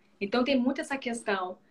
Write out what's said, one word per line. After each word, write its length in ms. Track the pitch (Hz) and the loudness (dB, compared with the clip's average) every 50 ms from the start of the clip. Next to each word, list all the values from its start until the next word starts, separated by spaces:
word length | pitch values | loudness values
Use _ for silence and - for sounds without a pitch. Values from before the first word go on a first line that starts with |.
| _ _ _ - | _ _ _ -6
Então, 220 | 202 202 - 247 254 | -4 0 2 2 4
tem 140 | 285 277 | 4 4
muito 240 | 254 240 262 277 320 | 4 2 2 0 0
essa 160 | 320 - 277 | -2 -4 -4
questão. 600 | 269 - 247 233 233 - 214 220 240 180 180 185 - - _ | -4 -4 -4 -6 -4 -2 -2 0 0 -2 -4 -8 -10 -16 _